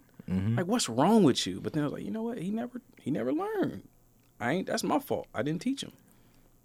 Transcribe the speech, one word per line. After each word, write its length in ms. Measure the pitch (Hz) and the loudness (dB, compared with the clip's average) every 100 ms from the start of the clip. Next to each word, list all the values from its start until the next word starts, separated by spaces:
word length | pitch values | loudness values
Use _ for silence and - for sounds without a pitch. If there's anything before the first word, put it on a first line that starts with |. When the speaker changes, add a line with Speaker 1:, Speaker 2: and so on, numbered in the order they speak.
| - - - | -20 -18 -4
Speaker 1:
Mm-hmm. 260 | 92 98 117 | 0 0 0
Speaker 2:
Like, 120 | 180 | 0
what's 200 | 233 - | 0 0
wrong 340 | 117 156 226 | 4 6 8
with 220 | 156 117 95 | 8 4 -2
you?" 140 | 92 | -4
But 120 | 104 | -4
then 100 | 151 | -2
I 20 | 147 | -4
was 60 | |
like, 100 | - | -4
"You 80 | - | -8
know 120 | 214 | -6
what? 140 | 233 233 | -6 -6
He 100 | 175 | -6
never, 320 | 220 247 254 - - | -6 -6 -12 -16 -10
he 120 | - | -4
never 220 | 160 240 | -2 0
learned. 500 | 302 403 427 147 - - - - _ _ _ | -2 -2 -2 -2 -4 -16 -20 -20 _ _ _
I 140 | 120 | -2
ain't, 140 | 175 - | 0 0
that's 160 | 226 | -2
my 160 | 180 277 | 0 -2
fault. 280 | - 107 - - | 0 -4 -2 -4
I 80 | |
didn't 180 | 135 165 | -2 -2
teach 220 | 247 277 | -2 -4
him." 80 | - - - - - - - _ | -8 -14 -20 -20 -20 -20 -20 _